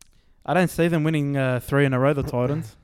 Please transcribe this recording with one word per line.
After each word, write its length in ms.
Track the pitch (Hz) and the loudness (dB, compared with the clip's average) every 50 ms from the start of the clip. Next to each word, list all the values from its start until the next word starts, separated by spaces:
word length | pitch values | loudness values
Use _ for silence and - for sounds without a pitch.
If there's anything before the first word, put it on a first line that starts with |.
| - _ _ _ _ _ _ _ _ | -20 _ _ _ _ _ _ _ _
I 80 | - 147 | -2 2
don't 140 | 180 185 160 | 2 2 2
see 180 | - - 165 175 | 2 0 0 0
them 160 | 170 160 151 | 2 0 0
winning, 320 | 156 160 151 143 143 143 | 0 0 0 -2 -2 -2
uh, 240 | 139 135 131 127 123 | -2 0 0 -2 -2
three 240 | - - 143 139 143 | -4 0 2 2 2
in 80 | 135 131 | 2 2
a 60 | 123 | 2
row, 140 | 131 143 151 | 2 2 2
the 80 | 139 127 | 0 -2
Titans. 540 | - - 120 123 127 143 156 165 - - _ | -4 -2 -2 -2 -2 -2 -4 -6 -10 -16 _